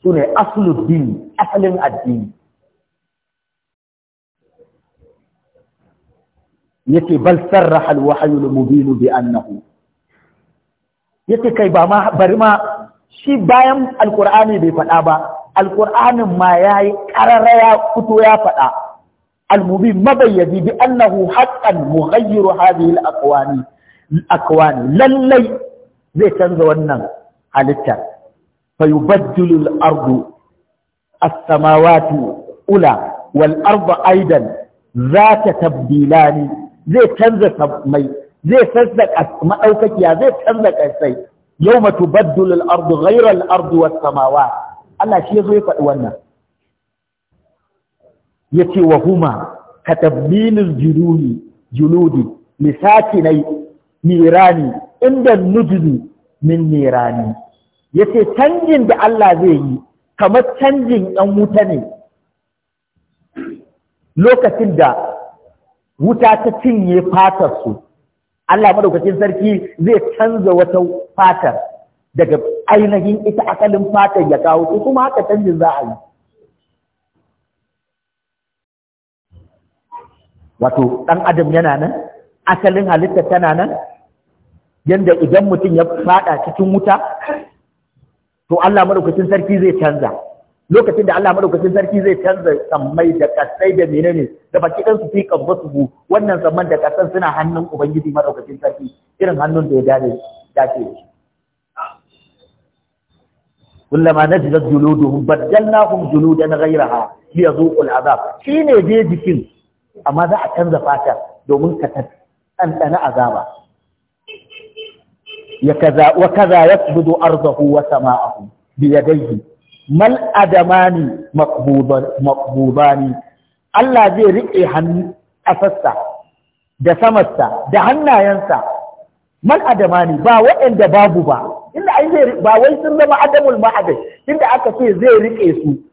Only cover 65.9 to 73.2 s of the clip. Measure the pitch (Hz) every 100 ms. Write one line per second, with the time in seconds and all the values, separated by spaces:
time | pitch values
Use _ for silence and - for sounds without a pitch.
65.9 | _ 160 240 233 220 226 220 262 226 180
66.9 | 180 180 175 190 190 160 - 120 104 _
67.9 | _ _ _ _ _ - 185 208 190 202
68.9 | 170 170 180 202 185 208 196 - - 170
69.9 | 226 - - 226 226 190 175 180 180 175
70.9 | 180 - - 185 180 - - - - _
71.9 | _ _ 135 165 151 - - - 208 208
72.9 | 202 190 214